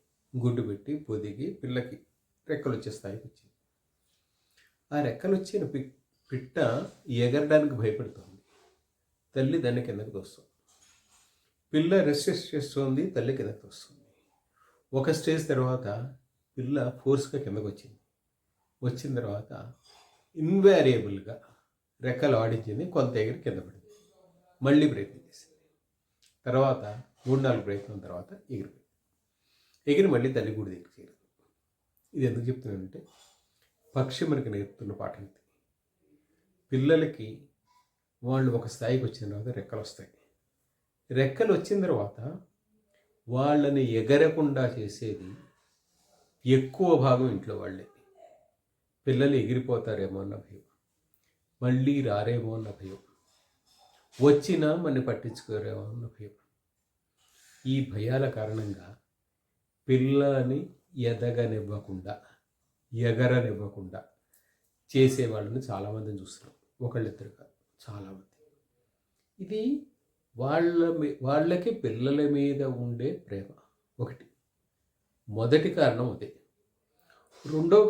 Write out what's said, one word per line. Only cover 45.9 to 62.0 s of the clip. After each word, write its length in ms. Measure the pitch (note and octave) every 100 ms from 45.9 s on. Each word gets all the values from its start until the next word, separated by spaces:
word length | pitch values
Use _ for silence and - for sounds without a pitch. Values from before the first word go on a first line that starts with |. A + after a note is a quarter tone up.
| _ _ _ _ _ B2
ఎక్కువ 420 | C3 C3 - F3+ D#3
భాగం 240 | C3 B2 C3
ఇంట్లో 240 | G2 G2+ G2
వాళ్ళే. 280 | F#2+ F#2+ F#2+ _ _ _ - _ _ _ _ _ _ _ -
పిల్లలు 280 | B2+ C#3 C3+
ఎగిరిపోతారేమో 760 | G#2+ B2+ B2+ A#2 A2+ G2+ F#2+ F#2+
అన్న 140 | G2 G#2 -
భయం, 180 | F#2+ _ _ _ _ _ _ _ _ _ -
మళ్ళీ 320 | B2 B2+ C3+ C#3+
రారేమో 480 | A#2 G2+ G#2+ A#2+ A2 A2
అన్న 140 | G#2+ -
భయం, 220 | F#2+ F#2+ _ _ _ _ _ _ _ _ _ _ _ -
వచ్చినా 500 | C#3 C#3+ - E3 D3+ E3+
మనని 200 | D#3+ C3 B2+
పట్టించుకోరేమో 720 | A2 A#2 A2 - G#2+ G#2 G#2 G#2
అన్న 160 | A#2 A#2 -
భయం. 180 | G#2 G#2 _ _ _ _ _ _ _ _ _ _ _ _ C3
ఈ 100 | C3+ G#2+
భయాల 360 | G2+ A2 C3 C#3
కారణంగా 580 | A2 G#2+ A2 G#2 F#2 F2 G#2 _ _ _ _ _ _ _ _ -
పిల్లలని 720 | C3 C3 C#3 C#3 C3+ B2+ C#3 - - _ C3 A#2
ఎదగనివ్వకుండా, 1040 | A2+ A#2+ A#2 A2+ G#2+ G2 G#2 - F#2+